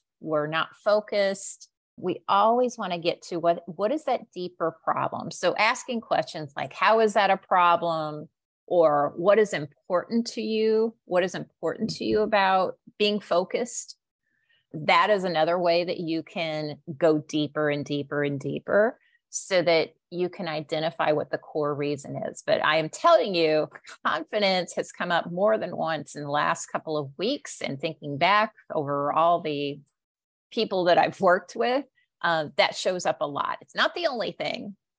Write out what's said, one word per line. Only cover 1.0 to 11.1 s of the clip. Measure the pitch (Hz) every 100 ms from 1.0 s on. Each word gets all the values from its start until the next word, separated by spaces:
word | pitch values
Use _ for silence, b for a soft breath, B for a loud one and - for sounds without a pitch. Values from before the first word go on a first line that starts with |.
| 208 208 196 196 - - - _ _ -
we | 180 - -
always | 196 214 240 254 233
want | 190
to | 175
get | 165 156
to | - 175
what, | 170 175 -
what | 165 208
is | 302 -
that | 240 -
deeper | 180 180 - 165 -
problem? | - 139 135 - -
So | - 180 -
asking | 214 254 - 233
questions | - 170 160 165 147 -
like, | 139
"How | - 190 226
is | 220
that | 214 196
a | 196
problem?" | - 185 175 170 170 160 151 151 160 _ _ _ -
Or, | 175 156 147 143 -
"What | 175 208
is | 208
important | 175 147 _ _ 175 - 233 233
to | -
you? | 214 220 220 220 226 -
What | _